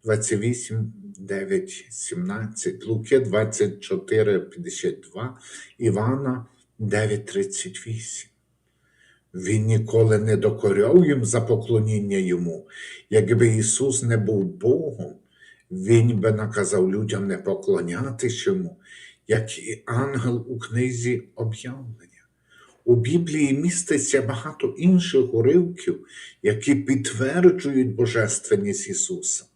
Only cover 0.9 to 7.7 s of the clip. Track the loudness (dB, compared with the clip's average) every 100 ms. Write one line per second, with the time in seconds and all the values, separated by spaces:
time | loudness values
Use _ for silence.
0.9 | -8 -20 -18 -8 -6 -2 -2 -2 -14 -18
1.9 | -14 -10 -6 -6 -6 -8 -6 -8 -8 -4
2.9 | -4 2 2 2 0 0 0 -2 -2 -6
3.9 | -6 -2 0 2 0 -2 -12 -12 -6 -6
4.9 | -6 -14 -10 -10 -12 -20 -20 -20 _ 0
5.9 | 0 0 -2 -2 -6 -8 _ _ _ -2
6.9 | 0 0 -2 -4 -4 -4 -4 -10